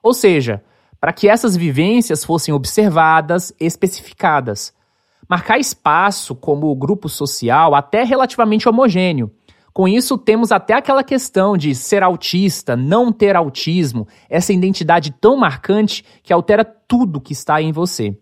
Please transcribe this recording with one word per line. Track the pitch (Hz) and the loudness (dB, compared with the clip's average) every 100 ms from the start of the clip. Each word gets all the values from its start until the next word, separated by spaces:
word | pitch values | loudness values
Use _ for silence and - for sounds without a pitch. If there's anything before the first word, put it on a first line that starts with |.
Ou | 220 | 2
seja, | 254 202 160 120 101 _ _ _ _ | 4 2 2 0 -6 _ _ _ _
para | 147 | -6
que | - 202 | 2 2
essas | 226 240 180 | 4 2 0
vivências | 165 131 180 240 226 151 | 0 0 2 2 0 -4
fossem | - 165 - | -2 -2 0
observadas, | 143 131 - 208 160 160 160 151 175 - _ | -4 -2 0 2 4 4 4 2 -4 -4 _
especificadas. | 165 - 185 - - - 180 147 123 101 - _ _ _ _ _ _ | -6 -2 -4 -4 -18 -4 0 0 -2 -8 -12 _ _ _ _ _ _
Marcar | 180 - 233 | -6 0 -2
espaço | 277 - 151 156 202 196 - | -2 -4 0 2 0 -2 -10
como | 127 - 147 151 | -10 -4 -2 -2
grupo | 135 135 202 151 | -2 -2 -4 -6
social | - 143 - 117 135 165 | -8 -8 -4 0 2 4
até | 143 143 214 | 2 0 -2
relativamente | 247 262 254 - 220 214 233 | 0 0 -2 0 0 2 2
homogêneo. | 226 262 185 185 147 110 _ _ _ _ | 2 2 2 -2 -2 -6 _ _ _ _
Com | - 190 | -2 2
isso, | 226 254 262 | 2 0 -2
temos | - 220 226 | 0 0 2
até | 233 - | 0 2
aquela | 240 277 269 | 0 2 0
questão | 269 269 - 196 196 196 | 0 -4 -2 0 0 0
de | 147 | -2
ser | 127 - 202 | -4 0 2
autista, | 185 170 - 180 196 - - | 2 0 -4 0 0 -2 -4
não | 123 135 214 247 | -4 0 2 2
ter | - 202 | 2 2
autismo, | 185 151 - - 175 147 117 104 _ _ | 2 0 -6 -4 -2 -2 -4 -10 _ _
essa | 156 180 | -4 0
identidade | 185 190 190 160 170 147 - | 0 0 -2 0 0 0 0
tão | 214 | 2
marcante | 269 185 131 - 202 214 - _ _ | 4 0 -2 -2 0 0 -4 _ _
que | - | -2
altera | 175 170 208 | 0 2 2
tudo | 226 _ _ 240 226 143 | 0 _ _ 0 0 -4
que | - | -10
está | 143 - 151 | -12 -4 -2
em | 160 | -2
você. | 151 180 - 104 98 | -4 -6 -4 -6 -8